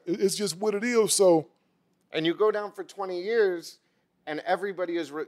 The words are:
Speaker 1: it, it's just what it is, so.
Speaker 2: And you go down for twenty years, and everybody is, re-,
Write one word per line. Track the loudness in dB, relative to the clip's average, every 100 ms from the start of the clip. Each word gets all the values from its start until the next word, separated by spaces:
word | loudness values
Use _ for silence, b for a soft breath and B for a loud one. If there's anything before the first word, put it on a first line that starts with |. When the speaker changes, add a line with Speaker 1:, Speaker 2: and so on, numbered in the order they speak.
Speaker 1:
it, | -6 0
it's | 0 0
just | -4 -2
what | -2
it | -2
is, | 0 2 2
so. | 6 6 6 2 _ _ _ _ _ _
Speaker 2:
And | -2 -2
you |
go | 2 0
down | 0 -6
for | -10
twenty | -14 -10 -8 -6
years, | -2 2 2 0 -10 -20 _ _ _ _ -10
and | -8
everybody | -2 -2 -2 -6 -4 -4
is, | -4
re-, | -8